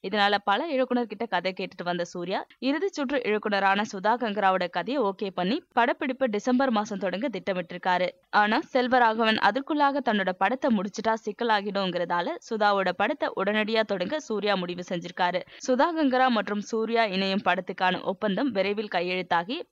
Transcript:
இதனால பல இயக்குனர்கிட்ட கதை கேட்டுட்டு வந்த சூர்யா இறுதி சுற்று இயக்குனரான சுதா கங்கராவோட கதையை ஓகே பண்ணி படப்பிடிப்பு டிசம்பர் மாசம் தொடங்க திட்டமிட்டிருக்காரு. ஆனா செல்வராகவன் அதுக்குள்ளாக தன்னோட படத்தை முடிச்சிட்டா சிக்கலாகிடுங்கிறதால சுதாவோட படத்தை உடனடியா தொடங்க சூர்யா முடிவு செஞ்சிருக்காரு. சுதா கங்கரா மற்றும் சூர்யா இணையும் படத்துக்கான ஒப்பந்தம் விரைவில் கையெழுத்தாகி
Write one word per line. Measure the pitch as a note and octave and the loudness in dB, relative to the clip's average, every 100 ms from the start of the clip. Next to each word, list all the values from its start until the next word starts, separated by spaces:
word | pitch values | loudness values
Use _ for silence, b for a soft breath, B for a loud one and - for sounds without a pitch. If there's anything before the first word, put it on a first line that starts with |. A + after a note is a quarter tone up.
| F#3+ | -2
இதனால | G#3 G3+ G3+ G#3 | 2 2 2 2
பல | G3+ E4 | 0 0
இயக்குனர்கிட்ட | C4 B3+ B3 A#3 G3+ A#3 F3+ | 0 0 0 -2 -6 -2 -2
கதை | F3+ F#3 | -2 -4
கேட்டுட்டு | F#3 - F3 | -8 -6 -4
வந்த | F3 F3 | -2 -4
சூர்யா | F3+ F3 A3 - b B3+ | -6 -4 -4 -6 b -2
இறுதி | D4+ G4 - | 0 -2 -2
சுற்று | C4 C#4 - | -2 -2 0
இயக்குனரான | G#3+ G#3+ G3+ G3 G3 G#3+ | -2 0 2 2 2 -2
சுதா | G3 G3+ A#3 | -2 0 0
கங்கராவோட | A#3 G3+ F#3+ F#3 F3 F3+ | -2 2 2 2 0 -4
கதையை | F3 C#4+ G3+ | -2 0 0
ஓகே | F#3+ G3 F#3 | -2 -6 -2
பண்ணி | F3+ D4+ _ - | -2 -2 _ 0
படப்பிடிப்பு | A#3+ E4+ C#4+ B3+ C4 G3+ | 2 0 -4 -2 0 0
டிசம்பர் | B3+ B3 C#4 A3 | 0 2 2 0
மாசம் | G#3+ G3 | -2 -4
தொடங்க | G3 F#3 C4+ | -4 -2 -4
திட்டமிட்டிருக்காரு. | F#3+ F#3 F#3 E3+ F3+ F#3+ F3+ F3+ - _ G#3 | -4 -4 -4 -6 -6 0 2 0 -4 _ 2
ஆனா | G#3 A#3 - | 4 2 0
செல்வராகவன் | B3+ B3 B3 A#3 A3 A3 A3 G3+ | -2 2 4 4 4 2 4 2
அதுக்குள்ளாக | A3 C#4 D4+ C#4 C#4 B3+ | 2 -2 2 2 2 0
தன்னோட | G#3+ F#3 F#3 | 0 0 0
படத்தை | G3 C4 D4 G#3+ | 0 2 2 2
முடிச்சிட்டா | G3 - A3 A3 | 0 -4 -2 -2
சிக்கலாகிடுங்கிறதால | - G3 A#3 G3+ G3+ G3 F#3+ F3 E3+ F3 F#3+ E4+ - | -4 -4 0 2 0 -2 0 -2 0 0 -2 -6 -6
சுதாவோட | A3 G#3 G3+ F#3 F3 | 2 4 4 0 0
படத்தை | G#3+ D4 D4+ - | 0 0 -2 -2
உடனடியா | F#3+ G#3+ G#3+ A3 A3 | 0 0 2 0 0
தொடங்க | G3 F#3 D#4 - | -2 -2 -6 -4
சூர்யா | G#3+ G3+ G3 | -2 0 0
முடிவு | F3 F3+ F3+ | -2 -8 -6
செஞ்சிருக்காரு. | F3+ F3 F3+ F3+ F3+ - B - | -6 -6 -2 0 0 -6 B 0
சுதா | B3+ D#4+ D#4+ | 2 2 2
கங்கரா | C#4+ B3+ C4 A3+ | 2 4 2 2
மற்றும் | G3 G#3 G3 | -2 -6 -4
சூர்யா | A3 A3 A#3 A3 | -4 0 0 0
இணையும் | F#3 F#3+ F#3+ G3 | 0 0 0 0
படத்துக்கான | F3+ F3+ F#3 F#3 F#3 - | 0 -2 -2 0 0 -4
ஒப்பந்தம் | F#3+ G#3+ F#3+ C#4 G3+ | -2 -2 0 -2 0
விரைவில் | F#3+ G#3 G#3 F3+ | -2 -2 -2 -2
கையெழுத்தாகி | F3+ F#3 F3+ E3+ F3 D#4 - | -2 -4 0 0 0 -8 -10